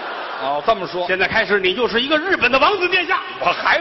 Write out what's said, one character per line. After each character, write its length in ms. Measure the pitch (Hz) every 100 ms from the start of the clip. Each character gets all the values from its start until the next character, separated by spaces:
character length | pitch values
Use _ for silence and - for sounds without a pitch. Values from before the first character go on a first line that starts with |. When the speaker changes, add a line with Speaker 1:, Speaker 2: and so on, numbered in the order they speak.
| - - - -
Speaker 1:
哦， 200 | 135 147 180
这 80 |
么 120 | 208 165
说。 200 | 180 180
Speaker 2:
现 120 | 190
在 80 | 180
开 200 | 220 185
始， 120 | 202
你 120 | 185
就 160 | 202 220
是 140 | 220
一 60 | 269
个 100 | 311
日 180 | 370 339
本 160 | 240
的 60 | 262
王 180 | 311 403
子 100 | 349
殿 180 | 370 330
下。 140 | 370 - -
Speaker 1:
我 80 | -
还 340 | - 190 294